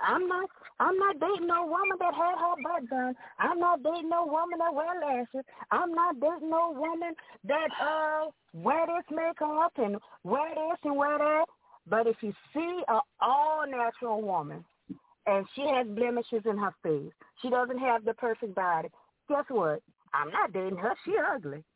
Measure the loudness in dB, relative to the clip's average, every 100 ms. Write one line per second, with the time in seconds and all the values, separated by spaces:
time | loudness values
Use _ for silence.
0 | 0 2 0 -2 -4 -10 -20 0 2 4
1 | 2 0 -2 0 0 0 0 0 0 0
2 | 0 2 0 2 0 -2 -2 -4 -2 -2
3 | -2 -4 -12 -2 0 2 2 2 2 -2
4 | 0 0 0 0 0 0 0 0 -2 -2
5 | -2 -2 -2 -8 -10 -16 -2 0 2 2
6 | 2 2 0 0 -2 2 0 0 -4 -4
7 | -6 -8 -16 -14 -2 0 0 -2 -2 0
8 | 0 0 -4 -8 _ -2 0 2 2 -2
9 | -4 -2 -2 -2 -2 2 0 2 -2 -2
10 | -8 -14 -2 0 0 -2 -2 -2 0 2
11 | 2 2 4 4 2 _ _ -20 0 2
12 | 2 0 -4 -8 -8 -6 -4 -4 0 0
13 | 0 _ 2 4 2 0 -2 -2 -2 -2
14 | -4 -2 0 -2 -4 -10 -16 _ -18 -18
15 | _ _ 0 0 0 -4 0 0 0 0
16 | 0 0 -2 -2 -2 0 -2 -2 -2 -2
17 | -4 -16 -20 _ 0 0 0 0 2 2
18 | 0 -2 -2 -2 -4 -2 0 0 -2 -12
19 | _ _ -2 -2 0 0 2 0 -6 _
20 | _ -2 -2 0 0 0 -4 -2 -2 -4
21 | -2 0 0 -2 -6 -10 -14